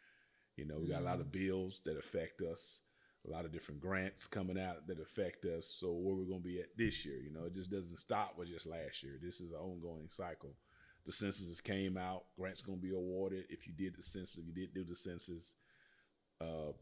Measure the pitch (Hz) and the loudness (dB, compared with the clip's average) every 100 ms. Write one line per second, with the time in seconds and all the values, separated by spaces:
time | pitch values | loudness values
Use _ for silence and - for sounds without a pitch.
0 | - - - _ _ - 76 76 80 78 | -20 -20 -20 _ _ -6 -2 0 2 2
1 | 87 90 - 95 95 95 92 98 - 76 | 4 2 2 2 4 4 2 0 0 -2
2 | - 90 95 - 85 85 - - - _ | 0 0 0 0 0 0 -2 -4 -12 _
3 | - _ - 82 82 80 - 73 87 95 | -20 _ -6 -2 -2 -4 -4 -2 4 4
4 | 95 - - 107 92 92 92 85 78 85 | 4 0 -2 0 2 2 0 -2 -4 -4
5 | 78 - 92 - 90 82 - - 92 85 | -2 2 2 2 0 0 -2 0 2 4
6 | 95 95 92 92 87 90 85 107 110 - | 4 4 2 0 0 -2 -2 4 4 4
7 | 76 65 71 78 85 92 90 98 87 85 | -2 -4 -4 -4 -2 -2 0 0 0 -4
8 | - 107 95 87 87 82 82 82 71 - | 2 4 4 0 -6 -4 -4 -2 -2 -4
9 | 67 69 87 87 87 80 92 87 85 82 | -6 -6 -4 -4 -4 -4 -4 -4 -6 -6
10 | 78 - 90 78 69 - _ - - - | -8 -6 -4 -6 -10 -14 _ -20 -20 -10
11 | - - 101 98 87 85 - 98 95 92 | -2 2 2 2 0 -2 2 4 4 2
12 | 92 92 - - 92 92 98 92 92 95 | 0 -2 -6 -4 -2 0 -2 -2 0 2
13 | 92 92 95 95 - - - 80 95 90 | 2 2 2 2 -2 -8 -8 -2 -2 0
14 | - 98 87 87 82 85 92 92 87 87 | -2 -2 -2 -2 -4 -2 -2 -2 -2 -2
15 | 92 85 92 85 - - - - - - | -2 0 -2 -2 -6 -12 -20 -20 -20 -20
16 | _ _ _ _ 82 80 76 73 | _ _ _ _ -2 0 -2 -4